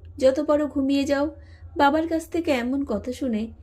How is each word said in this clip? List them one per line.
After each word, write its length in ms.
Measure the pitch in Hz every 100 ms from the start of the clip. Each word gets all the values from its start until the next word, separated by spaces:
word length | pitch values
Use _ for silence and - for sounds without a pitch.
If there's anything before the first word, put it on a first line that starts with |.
| - -
যত 220 | 262 262
পারো 260 | 302 294 294
ঘুমিয়ে 380 | 285 269 277
যাও।" 320 | 269 277 294 - - - - 330
বাবার 320 | 285 311 330
কাছ 200 | 320 -
থেকে 220 | 349 330
এমন 340 | 262 247 277
কথা 280 | 277 208 247
শুনে 340 | 247 262 214 226 -